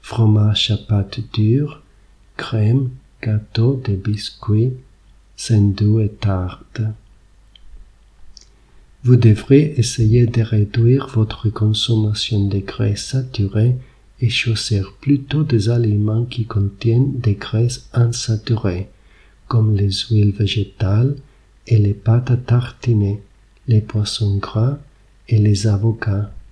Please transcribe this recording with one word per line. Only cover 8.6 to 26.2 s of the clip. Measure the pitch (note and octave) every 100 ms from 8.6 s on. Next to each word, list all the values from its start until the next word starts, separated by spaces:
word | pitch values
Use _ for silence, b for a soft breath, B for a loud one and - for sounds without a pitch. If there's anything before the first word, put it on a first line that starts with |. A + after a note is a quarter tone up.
| b b b _
Vous | B2 B2
devrez | A2 G2+ - C3+ D#3 -
essayer | A2+ - A2 A#2+ A#2
de | A2+
réduire | A2 G#2+ G#2 - A#2 C3+ -
votre | A#2 G#2+ - G#2+
consommation | G#2+ G#2+ G#2+ - A2+ G#2+ G#2+ - G#2 G2+
de | G2
graisses | F#2+ - A2 G2+ -
saturées | C3 B2+ - G2 G#2+ A#2 B2+ B B B _
et | B2
choisir | - - A2 - G2+ F#2 -
plutôt | - C#3+ C3+ D3
des | D#3 A2+ G#2
aliments | A#2+ A2+ G#2 G#2 A2
qui | A#2 -
contiennent | G#2+ G#2 G2 - A#2 A#2 C#3+ C3+
des | A2+
graisses | G2+ - A2 A#2+ - -
insaturées, | - A#2 A#2 - G#2+ - A2+ G2+ F2+ G2 b b b b b -
comme | A#2 A2
les | G#2 G2+
huiles | F#2+ - A2 G#2
végétales | G2 G#2 - G2 - F#2+ G#2 C3 C#3 b b b _ -
et | A2+
les | G2+
pâtes | G2+ - A#2+ B2+
à | B2
tartiner, | - B2 B2+ - - A2 G2+ G#2 - _ _ _ -
les | G#2+
poissons | - A2 G#2+ - G#2 G2
gras | - A2 A#2+ D3 - _ _ _ -
et | A2+
les | G#2 G2+ G#2+
avocats. | G2+ A2+ A2 - G2